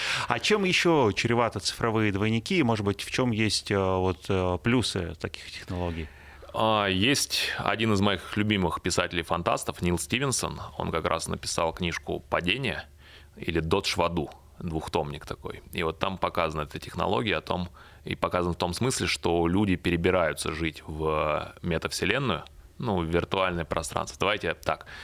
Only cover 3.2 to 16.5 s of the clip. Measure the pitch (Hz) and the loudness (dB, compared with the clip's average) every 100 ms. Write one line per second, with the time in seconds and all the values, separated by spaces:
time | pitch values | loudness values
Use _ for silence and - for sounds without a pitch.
3.2 | 127 107 110 - - 101 95 92 92 90 | 2 2 2 0 0 2 4 4 2 0
4.2 | - 95 90 90 120 123 104 101 85 - | 0 0 2 0 2 2 2 -2 -4 -6
5.2 | - - - - - 90 87 82 78 - | -8 -8 -14 -14 -8 -4 -4 -4 -8 -12
6.2 | - - - 101 110 107 101 92 110 143 | -20 -20 -10 0 2 4 4 4 4 2
7.2 | - - - - - 104 113 101 101 95 | 0 -2 -2 -2 0 2 2 4 4 2
8.2 | - - 107 104 87 - 90 85 87 85 | -2 -2 2 4 2 0 -2 0 0 0
9.2 | 82 85 87 139 - - 87 87 - 117 | -2 0 2 0 -2 -2 0 0 0 0
10.2 | 139 120 78 73 - - 87 85 87 82 | 0 0 -2 -6 -10 -6 -2 -2 0 -2
11.2 | - 82 - - 82 80 87 80 - 80 | -2 -6 -4 -2 -2 0 -4 -4 -6 -8
12.2 | - 82 85 117 131 71 - - - - | -2 -2 0 -2 -2 -6 -10 -18 -20 -20
13.2 | - - - 82 80 95 - - 85 87 | -20 -10 -2 0 2 0 0 0 2 0
14.2 | 71 - - - 85 78 - - 73 73 | -4 -8 -20 -12 -6 -6 -2 -2 -2 -6
15.2 | - - - - - - 80 - 98 92 | -10 -10 -10 -12 -10 -4 -2 -2 -4 -2
16.2 | 90 95 82 | -4 0 -2